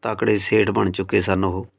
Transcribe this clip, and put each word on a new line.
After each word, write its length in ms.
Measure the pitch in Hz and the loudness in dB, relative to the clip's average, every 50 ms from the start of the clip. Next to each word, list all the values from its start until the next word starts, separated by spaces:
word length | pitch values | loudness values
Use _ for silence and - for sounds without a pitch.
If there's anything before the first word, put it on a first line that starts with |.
| - | -4
ਤਕੜੇ 360 | 113 107 98 - 110 107 101 | -6 -4 -2 0 0 0 0
ਸੇਠ 320 | 92 - - 110 104 101 | 0 2 2 2 2 2
ਬਣ 200 | 104 110 104 95 | 2 0 0 0
ਚੁੱਕੇ 300 | 90 - 98 92 - 101 | 0 -2 -4 0 0 0
ਸਨ 240 | 92 - 95 95 95 | 2 2 0 0 0
ਉਹ। 220 | 95 87 95 95 - _ | -2 -4 -6 -10 -12 _